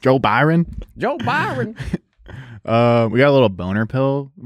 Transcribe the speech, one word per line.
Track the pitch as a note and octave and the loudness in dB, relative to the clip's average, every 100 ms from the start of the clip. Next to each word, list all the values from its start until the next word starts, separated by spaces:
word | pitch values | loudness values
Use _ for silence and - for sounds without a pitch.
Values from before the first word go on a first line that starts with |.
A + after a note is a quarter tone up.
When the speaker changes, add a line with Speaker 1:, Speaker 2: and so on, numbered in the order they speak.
Speaker 1:
Joe | B2+ C3 | 0 2
Byron? | A2 A2+ D3+ E3 E3+ - - A#2 | 2 2 2 2 -2 -6 -14 -8
Speaker 2:
Joe | A3 E4 | -6 -4
Byron. | A3+ C#4+ G4+ C4+ G#3+ A3+ | -4 -4 -4 -4 -8 -8
Speaker 1:
<laughs> | - - _ _ - - B2+ A2+ | -8 -8 _ _ -20 -20 -18 -12
Uh, | - A2+ A#2+ A#2+ A2+ | -2 2 4 4 2
we | A#2 | 2
got | C#3+ | 4
a | |
little | C#3 A2+ | 4 2
boner | F#2 F2+ G2+ A2 | 0 -4 -4 -2
pill | C3 C3+ C#3 C#3 - | -2 -2 -2 -8 -14